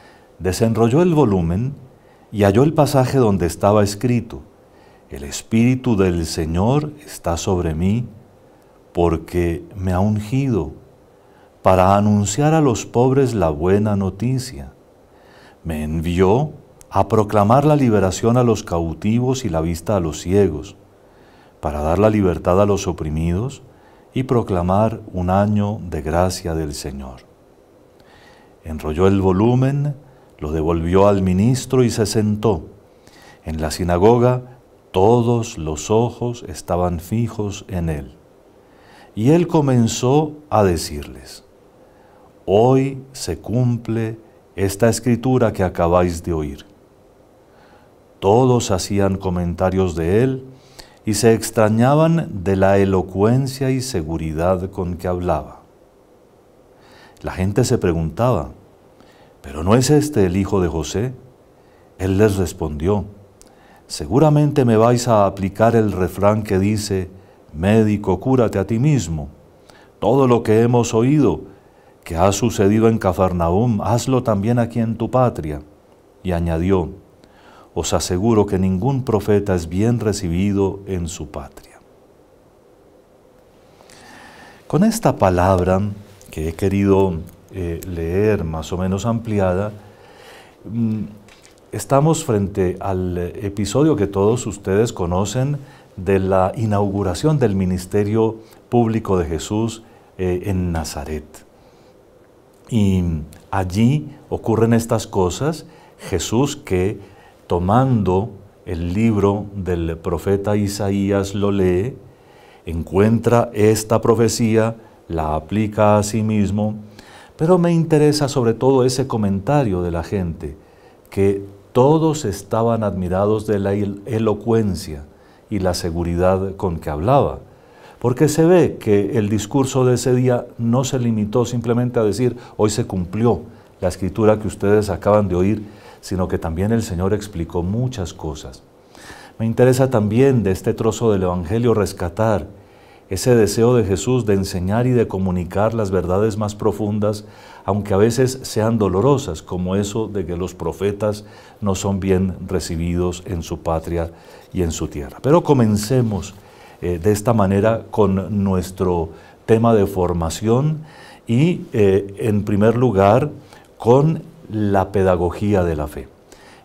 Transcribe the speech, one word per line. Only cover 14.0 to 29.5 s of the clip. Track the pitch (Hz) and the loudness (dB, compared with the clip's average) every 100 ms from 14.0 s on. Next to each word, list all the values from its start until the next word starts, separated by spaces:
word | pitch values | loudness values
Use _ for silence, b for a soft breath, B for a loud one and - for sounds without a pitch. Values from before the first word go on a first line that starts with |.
| 95 98 120 131 123 69 69 - _ _ B B B B B B | -2 -4 -4 -4 -6 -12 -16 -18 _ _ B B B B B B
Me | 82 78 | -10 -6
envió | 76 82 80 87 92 117 151 - - - - | -6 -4 -2 2 4 2 0 -6 -20 -20 -4
a | 98 95 | -2 2
proclamar | 110 107 214 101 127 | 2 2 4 4 4
la | 147 147 | 4 4
liberación | 127 104 95 92 113 120 | 4 4 2 0 0 2
a | |
los | 120 107 | 2 0
cautivos | - 85 82 78 104 117 127 127 | -2 -4 -2 -4 -2 0 0 -2
y | 104 | -4
la | 82 | -2
vista | 80 85 - 101 | -2 -4 -2 -2
a | |
los | 82 73 | -2 -6
ciegos, | 85 98 95 73 65 - _ b b b b b b _ | 0 2 2 0 -10 -18 _ b b b b b b _
para | 76 73 | -8 -4
dar | 78 90 | -2 2
la | 107 | 2
libertad | 107 95 78 90 92 | 4 2 0 2 4
a | 104 | 4
los | 98 95 | 0 -2
oprimidos | 78 78 78 82 87 127 - b b b b b | -6 -6 -4 -2 -2 -4 -10 b b b b b
y | 127 | -6
proclamar | 127 120 104 92 87 98 110 110 104 | 0 0 0 -2 0 2 2 -2 -10
un | 92 90 | -6 0
año | 95 104 104 101 110 87 | 2 2 0 -2 -4 -8
de | 82 | -8
gracia | 73 82 92 90 87 80 | -2 0 0 -2 -6 -6
del | 78 | -6
Señor". | 71 76 67 65 64 - _ _ _ _ _ _ b b b b b b b | -8 -10 -12 -14 -18 -20 _ _ _ _ _ _ b b b b b b b
Enrolló | 82 78 76 78 95 | -14 -10 -6 2 4
el | 98 | 4
volumen, | 95 92 113 | 2 4 4